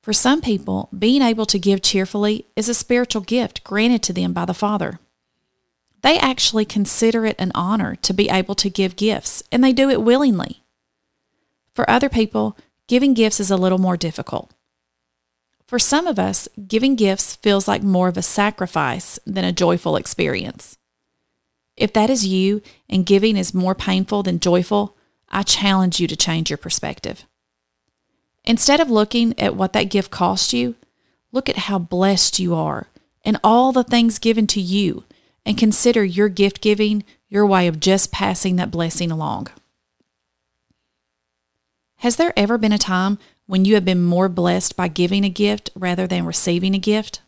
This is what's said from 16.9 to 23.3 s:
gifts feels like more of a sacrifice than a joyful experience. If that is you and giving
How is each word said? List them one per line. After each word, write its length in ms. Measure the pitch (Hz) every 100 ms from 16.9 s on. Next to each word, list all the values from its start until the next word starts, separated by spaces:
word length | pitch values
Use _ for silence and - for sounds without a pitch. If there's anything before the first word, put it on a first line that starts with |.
| 254
gifts 400 | 202 190 - -
feels 320 | 214 196 196
like 160 | 202
more 240 | 202 185 180
of 80 | 180
a 60 |
sacrifice 960 | 175 - 202 220 180 165 139 120 - -
than 200 | - 190
a 80 | 180
joyful 420 | 175 175 175 165
experience. 840 | 151 - - 160 95 - - - - _ _ _ _ _ _ _ _ _ _
If 160 | 214
that 180 | 220 214
is 160 | 262 202
you 340 | 185 190 208 - _ _
and 180 | 190 180
giving 300 | 196 220